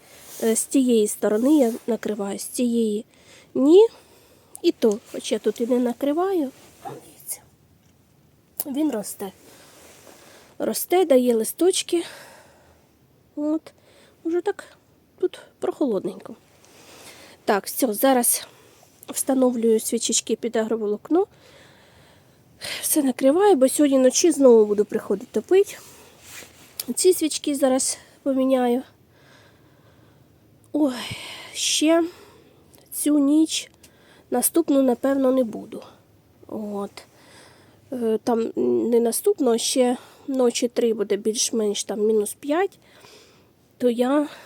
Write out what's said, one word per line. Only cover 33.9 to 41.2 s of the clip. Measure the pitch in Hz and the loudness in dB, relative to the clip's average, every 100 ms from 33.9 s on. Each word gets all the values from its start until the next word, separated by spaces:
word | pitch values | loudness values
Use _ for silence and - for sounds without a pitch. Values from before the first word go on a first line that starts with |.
| _ _ - _ | _ _ -20 _
наступну, | 247 - 330 320 277 | -4 0 0 2 2
напевно, | 262 240 269 277 262 | 2 0 0 0 2
не | 262 | 2
буду. | 240 202 196 - - - _ _ _ _ - | 0 -6 -12 -16 -18 -20 _ _ _ _ -16
От. | 220 208 202 202 - - _ - - - - _ _ _ | -12 -10 -8 -10 -12 -20 _ -20 -20 -20 -20 _ _ _
Е, | 254 226 220 | -6 -2 -2
там | - 233 226 - 247 240 220 | 0 -2 -2 -2 0 0 2
не | 240 | 2
наступну, | 226 226 - 403 262 | 0 0 0 0 0
а | 233 | 0
ще | - 269 247 247 - - - | 0 0 0 -2 -8 -16 -6
ночі | 262 247 240 247 | 0 0 0 -2
три | - 233 | 0 0
буде | 226 208 | 0 -2
більш-менш | 202 | -2